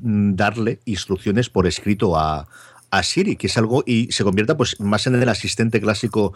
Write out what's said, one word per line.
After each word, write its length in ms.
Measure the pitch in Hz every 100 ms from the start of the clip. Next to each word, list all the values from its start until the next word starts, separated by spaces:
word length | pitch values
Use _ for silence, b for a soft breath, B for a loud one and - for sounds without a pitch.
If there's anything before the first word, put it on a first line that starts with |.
mm, 340 | 120 104 101
darle 460 | 95 104 113 110 - -
instrucciones 640 | 95 - 92 107 107 120
por 180 | 98 87
escrito 500 | - 101 104 104 80
a, 300 | 78 76 - B B B B
a 120 | 95
Siri, 320 | 87 175 196 -
que 100 | 101
es 100 | 123
algo, 280 | 110 131 -
y 240 | 117 120
se 140 | -
convierta, 320 | 101 95 107 151
pues, 240 | 123 -
más 260 | 101 107 135
en 80 |
el 140 | 123 123
asistente 520 | 104 98 - 113 110
clásico 540 | 107 107 110 110 98